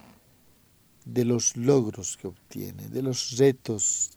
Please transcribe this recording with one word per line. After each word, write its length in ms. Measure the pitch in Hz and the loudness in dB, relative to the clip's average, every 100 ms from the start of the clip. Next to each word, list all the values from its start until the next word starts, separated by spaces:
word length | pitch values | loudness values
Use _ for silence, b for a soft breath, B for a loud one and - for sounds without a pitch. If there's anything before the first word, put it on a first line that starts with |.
| B B _ _ _ _ _ _ _ _ | B B _ _ _ _ _ _ _ _
de 220 | - 117 120 | -4 0 2
los 300 | 120 - 120 | 2 0 0
logros 600 | 120 139 107 101 92 - | 4 4 2 -4 -10 -10
que 120 | 95 | -12
obtiene, 600 | 90 _ 104 98 95 104 | -14 _ -12 -12 -12 -10
de 140 | 120 | -6
los 340 | 135 123 - 120 | -4 -4 -4 4
retos 760 | 139 127 - 107 - - - | 4 4 -4 -2 0 0 -4